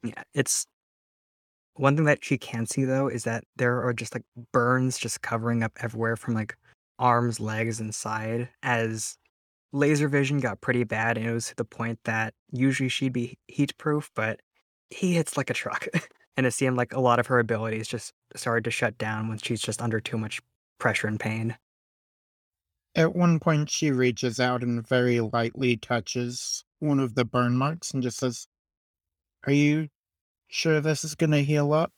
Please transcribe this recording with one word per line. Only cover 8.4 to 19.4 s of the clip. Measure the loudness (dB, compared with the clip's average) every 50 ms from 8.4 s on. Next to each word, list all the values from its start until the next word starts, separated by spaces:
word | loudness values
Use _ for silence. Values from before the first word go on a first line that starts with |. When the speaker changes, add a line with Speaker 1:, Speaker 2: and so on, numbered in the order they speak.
| -4 -6 _ _ -2
Speaker 1:
as | -2 0 0 0 -2 -2 -4 -6 -8 -10 _ _ _ _ _ _ _ _ _ _ _ 0
laser | 2 4 4 4 2 2 2
vision | 2 2 2 2 0 0
got | 0 -2 -4 -4
pretty | -2 0 0 0 0
bad, | 0 0 0 0 0 0 0
and | -2
it | -2 -2
was | -2 -4 -6
to | -6
the | -6 -8
point | -8 -6 -6 -6 -6 -6 -6 _
that | -4 -2 -2 -2 -4 -6 _ _ _ -4
usually | 0 0 2 2 0 -2 -2
she'd | -2 -2 -2 -2 -2
be | -2 -6 -6 -10 _ _ -14
heat | -2 -2 -2 -2 -2 _
proof, | -4 -2 -2 -2 -2 -6 _
but | -4 -4 -4 -4 -6 _ _ _ _ _ _ _ _ _ _
he | -8 -2 0 0 2
hits | 2 0 0 -2
like | -4 -2 -2
a | -4
truck. | -4 -4 -6 -6 -6 -8 -4 -4
<laughs> | -4 -4 -4 _ _ _ _ _
And | 0 0
it | 0 2
seemed | 2 0 0 2 0
like | 0 0 0
a | 2
lot | 4 4 4 4
of | 4
her | 2 4 2
abilities | 2 2 0 -2 -2 -4 -4 -6 -6 -6
just | -8 -8 -8 -12 _ _ _ _ -16
started | -6 -2 0 0 0 0
to | -2
shut | -2 0 -2 -2 -2
down | _ -6 -4 -4 -4 -4 -6
when | -6
she's | -6